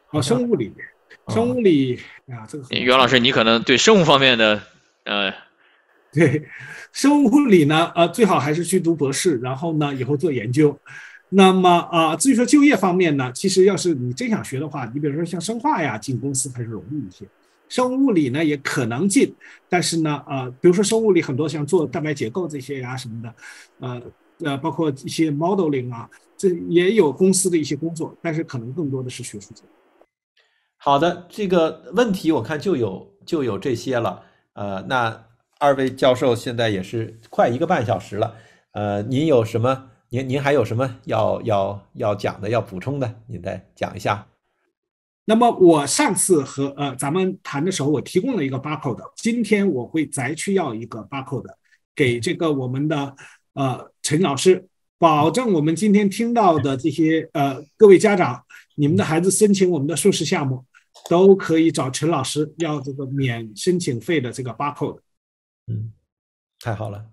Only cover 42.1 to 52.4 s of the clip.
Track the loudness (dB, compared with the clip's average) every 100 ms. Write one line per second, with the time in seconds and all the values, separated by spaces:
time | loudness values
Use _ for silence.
42.1 | -2 -6 -6 -4 -4 -4 -8 -8 -6 -6
43.1 | -8 -16 -12 -10 -12 -14 _ -10 -6 -4
44.1 | -6 -8 _ _ _ _ _ _ _ _
45.1 | _ -2 2 4 6 6 6 2 0 0
46.1 | 0 2 2 0 -4 -6 -4 -6 -4 -4
47.1 | 0 -2 -4 -8 -4 -2 -2 0 -2 -2
48.1 | -2 -2 -2 -4 -4 -6 -6 -6 -8 -10
49.1 | -6 -4 -2 0 2 2 -2 -4 -4 -4
50.1 | -4 -6 -6 -2 -2 -2 -6 -10 -14 -12
51.1 | -12 -8 -10 -10 -18 _ _ _ -2 0
52.1 | 0 -4 -2